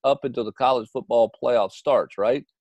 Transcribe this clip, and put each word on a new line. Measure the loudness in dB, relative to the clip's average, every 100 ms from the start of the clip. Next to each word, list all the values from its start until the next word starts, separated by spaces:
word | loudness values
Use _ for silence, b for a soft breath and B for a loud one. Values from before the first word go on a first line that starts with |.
up | -2 0
until | -2 -6
the | -6
college | -2 0 0 -2
football | -10 -2 2 0 0
playoff | 0 0 0
starts, | -4 0 0 0 -2
right? | -2 -2 -6 _